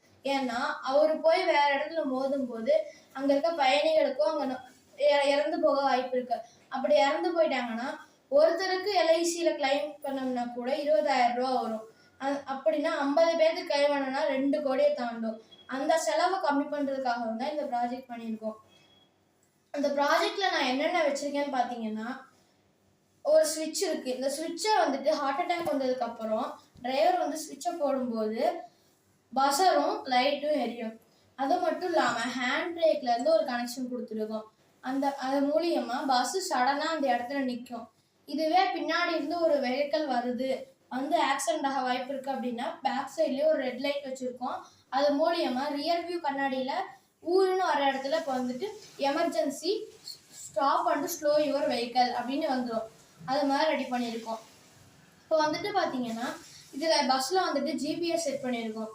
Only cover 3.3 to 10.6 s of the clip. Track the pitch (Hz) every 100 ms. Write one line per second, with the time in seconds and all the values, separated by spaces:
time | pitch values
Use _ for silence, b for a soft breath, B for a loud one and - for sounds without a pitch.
3.3 | 277 330 339 262 294 302 311 277 262 311
4.3 | 302 262 254 - - _ - 294 285 277
5.3 | 285 302 339 302 277 277 254 254 254 233
6.3 | 220 B B B 262 247 285 277 320 349
7.3 | 339 311 254 240 226 262 302 B B _
8.3 | 277 330 339 381 370 403 370 330 339 339
9.3 | 339 320 294 269 285 302 - 277 269 254
10.3 | 247 240 247